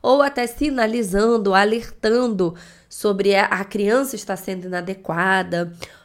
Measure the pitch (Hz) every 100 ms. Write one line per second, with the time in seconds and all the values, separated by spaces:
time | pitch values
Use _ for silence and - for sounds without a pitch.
0 | 240 277 277 269 240 - 294 262 220 240
1 | 202 196 220 233 202 190 208 233 226 -
2 | 214 240 247 196 170 170 - - _ -
3 | 208 196 196 196 202 185 196 208 202 247
4 | 269 220 - 180 - 185 180 180 175 190
5 | - 165 190 190 180 175 170 170 - -